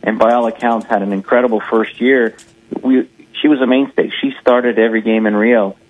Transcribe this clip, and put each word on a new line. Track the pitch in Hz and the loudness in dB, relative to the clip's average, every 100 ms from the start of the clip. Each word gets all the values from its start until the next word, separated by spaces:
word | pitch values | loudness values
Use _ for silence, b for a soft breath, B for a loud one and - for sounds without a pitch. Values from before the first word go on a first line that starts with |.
and | 101 107 | -4 0
by | 113 | 2
all | 120 117 | 2 0
accounts | 113 120 113 110 | -2 -2 -2 -2
had | 110 | -4
an | 98 | -2
incredible | 98 98 123 123 107 | -6 0 0 2 -2
first | - 113 107 - | -2 -2 -2 -2
year. | 123 135 113 - - _ _ - | 0 2 0 -4 -20 _ _ -6
We, | 127 131 127 _ - - | 0 0 0 _ -18 -2
she | 151 | 0
was | 143 | 2
a | 127 | 2
mainstay. | 127 139 - - - | 0 0 -2 -4 -4
She | 135 - | -6 -2
started | - 123 123 110 | 0 2 0 0
every | 113 110 | 0 0
game | 110 110 110 | 0 0 0
in | 104 | 0
Rio | 113 120 98 - | 2 2 0 -6